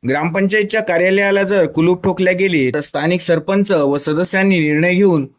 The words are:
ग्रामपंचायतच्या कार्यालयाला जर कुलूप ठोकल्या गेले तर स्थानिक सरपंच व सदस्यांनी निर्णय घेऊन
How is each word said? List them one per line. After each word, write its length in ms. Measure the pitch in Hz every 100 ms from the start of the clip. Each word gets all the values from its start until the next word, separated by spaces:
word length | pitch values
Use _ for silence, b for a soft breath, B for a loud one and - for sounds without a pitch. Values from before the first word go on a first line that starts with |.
| 120
ग्रामपंचायतच्या 720 | 143 160 175 190 214 208 220
कार्यालयाला 600 | 214 170 180 196 202 196
जर 240 | 196 202 160
कुलूप 380 | - 165 180
ठोकल्या 280 | 196 185 185
गेले 380 | 180 190 165 127
तर 60 | 147
स्थानिक 400 | 143 143 156 180
सरपंच 520 | - 165 165 190 202
व 240 | 180 139 143
सदस्यांनी 640 | 147 156 180 190 190 185
निर्णय 340 | 151 151 175
घेऊन 320 | 180 196 165 135